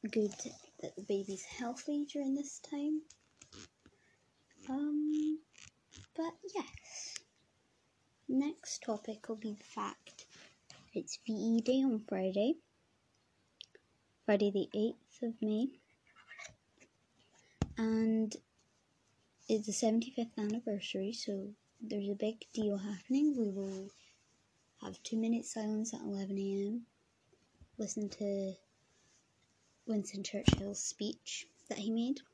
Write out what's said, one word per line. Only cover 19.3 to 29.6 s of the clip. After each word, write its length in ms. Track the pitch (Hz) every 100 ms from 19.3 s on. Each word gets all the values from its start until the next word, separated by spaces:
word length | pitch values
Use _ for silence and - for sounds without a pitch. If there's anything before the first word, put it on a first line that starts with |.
| _ -
it's 200 | 220 214
the 60 |
seventy-fifth 680 | 196 226 226 233 - 233 -
anniversary, 720 | 208 220 233 202 - 190 196
so 360 | 233 - 196 196 208 _ _
there's 300 | 220 208 202
a 60 | 202
big 320 | 214 226 -
deal 260 | - 214 202
happening. 580 | 202 196 - 262 302 269
We 140 | 214
will 400 | 196 196 190 196 - - _ _ _ _ _ _ _
have 200 | 196 190
two 140 | - 220
minutes 360 | 226 233 -
silence 400 | 226 214 214 226
at 80 | -
eleven 380 | - 196 196 196
A 280 | 196 196 202
M, 140 | 233 233 _ _ _ _ _ _ _ - -
listen 320 | 214 - 208
to 440 | - 202 196 196 185 _ _ _ _ _ _ _ _ _ _